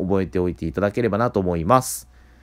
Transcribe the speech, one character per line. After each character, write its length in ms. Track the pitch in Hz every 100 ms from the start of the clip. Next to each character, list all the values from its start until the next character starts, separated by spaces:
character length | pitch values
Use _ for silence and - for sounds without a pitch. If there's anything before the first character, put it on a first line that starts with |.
覚 220 | 92 98
え 40 | 92
て 120 | 92
お 100 | 90
い 60 | -
て 100 | 82
い 80 |
た 80 | 92
だ 100 | 101
け 100 | 123
れ 80 | 117
ば 80 | 101
な 140 | 120
と 80 | 101
思 160 | 90 85
い 60 |
ま 180 | 82 127
す。 280 | - - - - - -